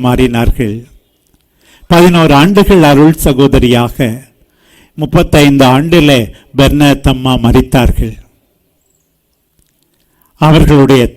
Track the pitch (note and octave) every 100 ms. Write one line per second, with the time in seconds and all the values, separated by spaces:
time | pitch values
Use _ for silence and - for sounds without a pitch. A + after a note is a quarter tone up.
0 | B2 B2 B2+ A#2 A#2+ - A#2 A2 B2 _
1 | _ _ _ _ _ _ _ _ _ E3+
2 | F3 E3+ D#3+ C#3+ E3 G3+ G3 F#3+ D3+ C#3
3 | D3+ D#3 D#3+ C3 C#3 C3+ B2+ A#2+ A#2+ -
4 | B2+ A#2+ - _ _ _ _ _ _ -
5 | D3+ F3+ E3+ D3+ D3 C#3 C3 C3 D#3+ E3+
6 | D3 C3+ G#2 - _ B2+ C#3 D3 D3 C#3
7 | C#3+ B2+ C3 B2+ A#2 A#2+ B2 C3+ A#2 -
8 | A#2 A2 _ _ _ _ _ _ _ _
9 | _ _ _ _ _ _ _ _ _ _
10 | _ _ _ _ D#3 D#3 D3+ D3+ C3+ C3+
11 | A#2